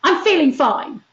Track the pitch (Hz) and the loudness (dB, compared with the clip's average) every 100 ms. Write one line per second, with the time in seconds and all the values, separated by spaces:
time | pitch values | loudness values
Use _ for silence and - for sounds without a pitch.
0 | - 349 453 370 285 247 233 202 - 254 | 0 0 2 2 2 2 0 0 -8 -16
1 | _ | _